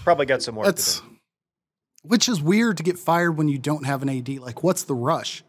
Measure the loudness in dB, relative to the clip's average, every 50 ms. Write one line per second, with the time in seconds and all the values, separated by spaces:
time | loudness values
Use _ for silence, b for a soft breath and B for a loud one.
0 | 2 4 4 4 4 2 0 0 -2 -4 -4 0 2 2 2 2 0 -2 -2 -4
1 | -8 -16 -20 _ _ _ _ _ _ _ _ _ _ _ _ _ _ _ _ _
2 | -2 0 2 2 2 2 0 0 2 2 4 4 4 2 0 0 -2 -2 -4 -2
3 | 0 0 2 2 2 2 2 2 0 0 0 -2 -2 -4 -4 -2 -2 -4 -4 -2
4 | -2 -2 -4 -4 -4 -6 -8 -10 -10 -14 -6 -2 0 0 0 0 -2 -4 -4 -2
5 | 0 0 0 0 -2 -8 -10 -12 -16